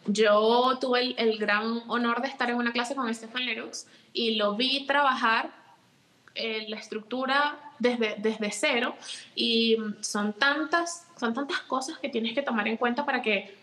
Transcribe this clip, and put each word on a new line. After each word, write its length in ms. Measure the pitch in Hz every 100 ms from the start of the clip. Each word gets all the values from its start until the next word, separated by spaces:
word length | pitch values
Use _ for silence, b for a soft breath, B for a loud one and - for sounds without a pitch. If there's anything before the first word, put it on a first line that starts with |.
| -
yo 720 | 202 220 208 220 240 254 254
tuve 200 | 262 247
el, 140 | 247 247
el 200 | 226 214
gran 440 | 208 208 226 233 233
honor 340 | 233 240 233
de 60 | 269
estar 200 | - 247
en 60 | 240
una 160 | 240
clase 220 | 240 240
con 180 | 277 240
Stefan 300 | 226 - 247
Leroux 420 | 254 226 - - - B B
y 220 | - 226 220
lo 200 | 208 202
vi 300 | 262 277 277
trabajar, 640 | 269 285 247 233 226 294 - - - _ _ _ _ -
eh, 300 | - 226 220 214
la 80 | 214
estructura 800 | - 214 208 247 262 277 294 294 - -
desde, 360 | 240 233 220 208
desde 340 | 220 220 208
cero 440 | - 302 247 254 - B B B
y 420 | - 233 226 226 226 214 208
son 320 | - 208 208
tantas, 760 | 208 277 294 311 339 339 - - -
son 140 | 233
tantas 240 | 233 277 -
cosas 380 | - 269 269 -
que 100 | 277
tienes 240 | 233 226
que 80 | 254
tomar 260 | 277 226 214
en 100 | 226
cuenta 260 | 240 240
para 160 | 285 254
que, 380 | 233 202 196 -